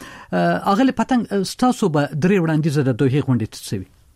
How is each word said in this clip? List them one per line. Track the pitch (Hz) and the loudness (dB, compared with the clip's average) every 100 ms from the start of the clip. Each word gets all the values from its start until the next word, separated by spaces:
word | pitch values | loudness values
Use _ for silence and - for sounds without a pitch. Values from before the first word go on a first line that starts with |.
| - - - | -20 -20 -6
اه، | 180 175 175 196 | 0 0 0 0
اغلې | 196 269 | 2 2
پتنګ، | 247 226 254 - 202 | 0 0 0 0 -2
ستاسو | 185 - 247 240 196 | -4 0 0 2 0
به | 147 143 | 0 -2
درې | 151 180 202 | 0 2 2
وړاندیزه | 165 156 156 143 | 2 0 0 0
د | 135 113 | 0 2
دوحې | 139 143 135 | 2 2 0
غونډې | 120 107 | 0 -2
ته | - | -10
څه | - | -8
وي؟ | 98 92 _ _ | -8 -8 _ _